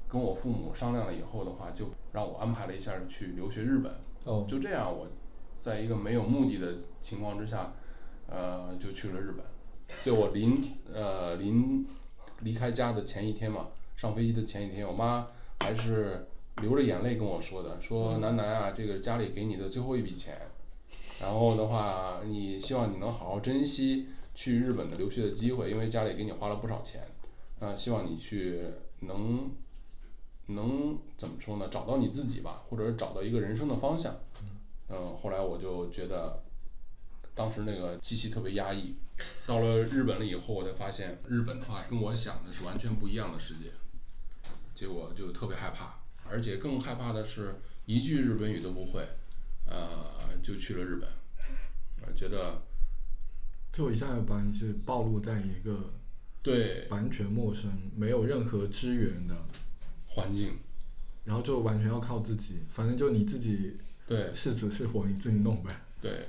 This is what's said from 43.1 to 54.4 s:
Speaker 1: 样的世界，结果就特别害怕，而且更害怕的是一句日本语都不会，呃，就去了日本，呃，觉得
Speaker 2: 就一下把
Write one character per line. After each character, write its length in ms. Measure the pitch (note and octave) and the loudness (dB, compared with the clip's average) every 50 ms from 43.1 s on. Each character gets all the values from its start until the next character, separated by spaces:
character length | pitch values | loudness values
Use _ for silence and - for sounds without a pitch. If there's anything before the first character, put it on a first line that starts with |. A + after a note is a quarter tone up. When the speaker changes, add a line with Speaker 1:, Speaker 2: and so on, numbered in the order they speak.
| G#2+ | 6
Speaker 1:
样 160 | - G2+ F2 | 4 2 0
的 80 | D#2+ D#2+ | -2 -2
世 160 | - - D#2+ | -2 -4 -6
界， 160 | D#2+ - - - - - - - - - - - - - - - - - - - - - - - | -8 -8 -6 -4 -2 -2 -2 0 -2 -4 -4 -4 -2 -2 -2 -2 -2 -2 -2 -2 -2 -4 -6 -4
结 140 | - F#2 | -4 -4
果 240 | G2 F#2 E2+ D#2 D#2+ F2 | -2 -2 -2 -2 -2 -2
就 160 | - F#2+ F2 | -2 0 -2
特 140 | F2 - A2+ | -2 -2 -2
别 100 | F#2+ F2+ | -2 -2
害 140 | - F#2+ F2+ | -2 -2 -2
怕， 260 | - - - - - - - - - - - - | -4 -4 -6 -8 -8 -8 -8 -8 -8 -6 -4 -2
而 120 | G2+ A#2 | -2 0
且 160 | A#2 G#2+ F#2+ | 0 0 0
更 220 | - - C#3+ C3 - | -2 -2 0 0 -2
害 160 | - C3+ A#2+ | -2 -2 -4
怕 180 | A#2 B2 A#2 A2 | -2 -2 -2 0
的 120 | G#2+ G#2+ | 0 -2
是 300 | - - G#2+ G#2 G2 - - - - - - - | -2 -2 -2 -2 -2 -4 -4 -4 -4 -4 -4 0
一 140 | A2 A2 A#2+ | 2 2 4
句 220 | C3+ D#3 D#3 C3+ | 4 4 4 4
日 140 | B2 A#2 G#2+ G2+ | 4 4 4 4
本 120 | G#2+ G#2+ | 2 2
语 80 | G2 D#2+ | 0 0
都 120 | D#2+ F#2 | -2 -2
不 140 | F2+ F#2 F#2 | -2 0 2
会， 160 | F2+ F2+ - - - - - - - - - - - - - - | 2 2 2 2 0 0 -2 -2 -2 -2 0 0 2 4 6 6
呃， 680 | - F2 F2 E2+ E2+ E2+ D#2+ D#2 - - - - - F2+ F2+ | 6 6 6 2 2 2 0 0 0 0 2 4 6 6 6
就 140 | - G2 G2 | 6 4 2
去 180 | G2 - - G2 | 2 0 0 0
了 80 | F2+ F#2 | 0 2
日 120 | F2+ F2 | 2 2
本， 140 | - - - - - - - - - - - - - - - - - - - - - | 2 2 2 2 2 0 0 2 2 4 4 4 4 4 4 4 4 4 2 2 0
呃， 120 | - - - | 2 4 6
觉 120 | - G2 - | 6 6 6
得 320 | G2+ G2 F2+ E2+ E2 - - - - - - - - - - - - - - - - - - - - - - - | 4 4 2 2 2 2 0 2 6 6 8 8 8 6 4 4 4 4 2 2 2 2 2 0 0 0 0 0
Speaker 2:
就 200 | - D#3+ D3 B2 | 2 2 4 4
一 40 | A2+ | 4
下 120 | A2+ A#2+ - A#2+ A2+ G#2 | 4 2 2 2 4 4
把 140 | G#2 G#2 G#2 | 4 4 4